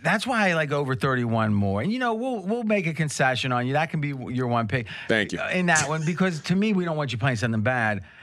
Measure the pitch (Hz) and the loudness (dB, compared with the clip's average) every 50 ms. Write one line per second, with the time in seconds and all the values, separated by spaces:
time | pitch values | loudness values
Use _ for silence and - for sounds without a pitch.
0 | - 160 190 220 - 247 262 220 208 185 170 160 156 139 147 143 143 131 131 110 | 0 0 0 0 0 -2 0 2 2 4 4 2 0 0 0 0 0 0 0 0
1 | - 139 131 127 120 113 113 113 110 107 104 101 98 98 98 101 123 190 226 254 | 0 0 2 2 2 2 2 2 2 4 2 2 2 2 0 0 0 -2 -2 0
2 | 254 240 226 220 247 269 254 214 175 190 226 240 233 214 214 202 165 165 156 - | 0 0 0 -2 -2 -4 -4 -4 -2 -2 -2 -2 0 2 2 2 2 0 -2 -2
3 | 160 147 - - 143 131 127 120 - 135 127 123 123 127 139 147 165 160 - 160 | -2 -2 0 0 2 2 2 0 0 0 0 0 0 0 0 0 0 0 -2 -4
4 | 143 147 139 131 117 90 127 127 131 120 117 117 117 110 135 127 113 - - - | -4 -4 -4 -6 -6 -6 -4 -2 0 0 2 0 0 0 -2 -2 -4 -6 -10 -12
5 | - - 113 110 101 87 90 82 - - - 185 180 175 165 156 147 139 156 160 | -2 0 2 2 2 0 -2 -6 -4 -2 -2 0 2 4 4 4 2 2 -2 -2
6 | 156 160 175 - 185 190 170 147 - - 180 190 208 220 208 185 180 170 160 151 | -2 -2 0 0 0 0 0 -4 -4 -2 0 2 2 2 2 2 0 0 -2 -2
7 | 147 131 123 113 127 139 123 104 123 117 113 110 104 127 127 123 113 107 107 92 | -2 -4 -2 -2 0 0 0 0 0 0 0 0 2 2 2 2 2 0 0 -2
8 | 90 - - - | -6 -10 -18 -20